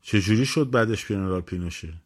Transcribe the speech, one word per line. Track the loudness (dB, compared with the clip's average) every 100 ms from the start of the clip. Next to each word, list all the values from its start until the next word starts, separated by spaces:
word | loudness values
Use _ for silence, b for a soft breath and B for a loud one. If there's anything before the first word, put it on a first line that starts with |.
چجوری | 2 2 4 2 2
شد | 0 2
بعدش | 2 2 -2 -2
ژنرال | -2 0 -2
پینوشه؟ | -4 -6 -6 -8 -12 -14